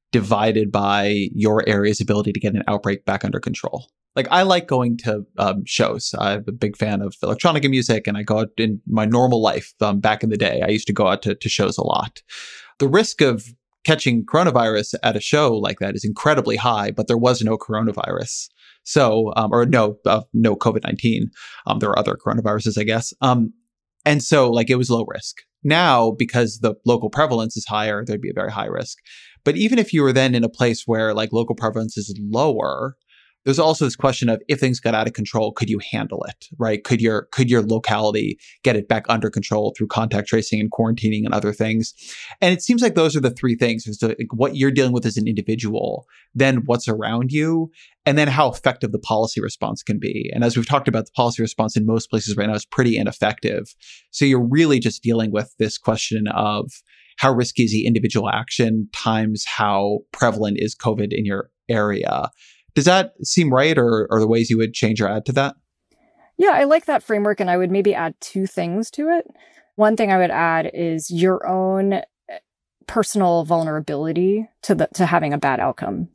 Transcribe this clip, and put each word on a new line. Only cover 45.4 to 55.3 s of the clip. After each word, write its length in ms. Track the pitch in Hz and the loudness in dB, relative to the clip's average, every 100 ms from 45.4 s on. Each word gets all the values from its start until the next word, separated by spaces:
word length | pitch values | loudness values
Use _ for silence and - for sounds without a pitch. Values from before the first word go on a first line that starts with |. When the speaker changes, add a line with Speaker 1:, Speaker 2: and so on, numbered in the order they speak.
| 101 110 110 110 - - - _ _ | -2 -4 -2 -4 -4 -6 -12 _ _
Speaker 1:
then 280 | 123 135 127 120 | 0 2 2 0
what's 220 | 120 - | -2 -2
around 440 | 107 110 117 127 | -4 -2 -2 -2
you, 380 | 151 156 165 160 _ - _ | -2 0 0 -2 _ -20 _
and 140 | 151 147 | 0 2
then 100 | 147 | 2
how 220 | 139 135 | 4 2
effective 420 | - 135 123 107 | 2 -2 0 -4
the 60 | 104 | -4
policy 420 | - 110 113 - | -2 0 0 -2
response 420 | 98 - 107 - | -6 -6 -6 -6
can 160 | - 104 | -4 -4
be. 320 | 95 - - | -4 -6 -6
And 100 | - | 0
as 120 | 120 117 | 0 0
we've 120 | 117 | 0
talked 200 | 143 127 | 0 0
about, 180 | 113 - | -2 -4
the 60 | |
policy 280 | - 120 117 | 0 0 0
response 340 | 113 - 110 | -4 -2 -2
in 120 | 117 107 | 0 0
most 240 | 113 - | 0 -2
places 260 | 113 107 104 | -4 -2 -2
right 120 | 104 | -2
now 60 | |
is 120 | 107 - | -2 -4
pretty 320 | - 123 110 | 0 2 2
ineffective. 760 | 110 - 107 107 110 101 - - - - _ | -2 -2 -2 -2 -4 -6 -8 -20 -20 -20 _
So 160 | - 139 | 0 2
you're 200 | 127 120 | 4 2
really 320 | 147 160 131 | 4 4 4
just 240 | 117 - | 0 -2
dealing 280 | 117 113 110 | -2 0 0